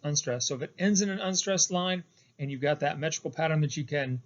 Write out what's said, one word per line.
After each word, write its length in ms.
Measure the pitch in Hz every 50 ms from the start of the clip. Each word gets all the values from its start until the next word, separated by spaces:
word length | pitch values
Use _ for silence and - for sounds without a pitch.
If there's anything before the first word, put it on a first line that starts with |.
| -
unstressed. 440 | 147 147 143 - - 120 123 131 135
So 60 | 143
if 80 | 127 135
it 120 | - - -
ends 240 | 175 202 208 185 208
in 60 | 202
an 120 | 190 190
unstressed 500 | - 185 190 180 - 196 196 180 - -
line 340 | 185 180 180 185 185 180 175 _ _ _ _ _ _ -
and 120 | 147 139
you've 100 | 139 131
got 200 | 131 143 151 151
that 180 | 147 143 151 147
metrical 320 | 143 160 160 - - 160
pattern 300 | - - 160 160 156 156 151
that 140 | 143 -
you 80 | - 143
can, 360 | - 147 147 139 131 127 123 123